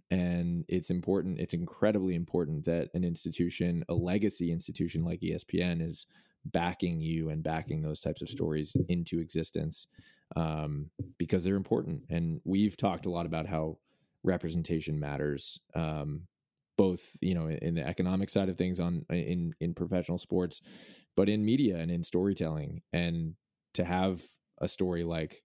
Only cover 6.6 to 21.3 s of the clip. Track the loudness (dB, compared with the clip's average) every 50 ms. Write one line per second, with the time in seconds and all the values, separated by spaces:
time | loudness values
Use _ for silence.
6.6 | 2 2 0 0 0 0 0 0 0 0 0 0 0 0 -2 -2 -2 -2 -2 -2
7.6 | -2 -4 -4 -2 -2 -2 -4 -4 -2 -4 -4 -4 -6 -8 -4 -2 -2 0 0 0
8.6 | 0 2 2 2 2 2 2 0 0 0 -2 -2 -2 -2 -2 -2 -2 -2 -2 -2
9.6 | -2 -2 -4 -6 -10 -12 _ -20 -20 -20 -20 _ _ -6 -2 -2 0 0 0 -2
10.6 | -2 -2 -4 -4 -6 -8 -10 -10 -12 -10 -6 -6 -2 0 0 2 2 2 0 0
11.6 | 0 2 0 0 0 0 -4 -6 -4 -2 -2 0 0 0 -2 -2 0 2 4 4
12.6 | 4 4 2 2 0 0 0 0 -2 -2 -2 -2 -2 -2 -2 -2 -2 -2 -2 -2
13.6 | -2 -2 -4 -8 _ _ _ _ _ _ _ _ 0 2 2 2 0 0 0 0
14.6 | 0 2 0 0 0 0 -2 -2 -2 -2 -2 0 0 0 0 -2 -4 -8 -10 -10
15.6 | -12 _ -4 -2 -2 -2 -2 -2 -4 -4 -6 -8 -10 -14 _ _ _ _ _ _
16.6 | _ _ _ 4 4 4 4 0 -4 -12 -8 -2 0 0 2 2 0 0 -2 -2
17.6 | -2 -2 0 0 -2 -2 0 0 0 2 2 0 0 0 0 2 2 2 0 0
18.6 | 0 0 0 0 0 0 0 -2 -2 -2 -2 -2 0 0 0 -2 -2 -2 -4 -2
19.6 | -4 -4 -2 -2 -2 -2 0 0 0 0 -4 -4 -2 0 0 2 2 0 -2 -6
20.6 | -12 -14 -20 -20 -20 -20 -20 -20 -20 _ _ 4 4 6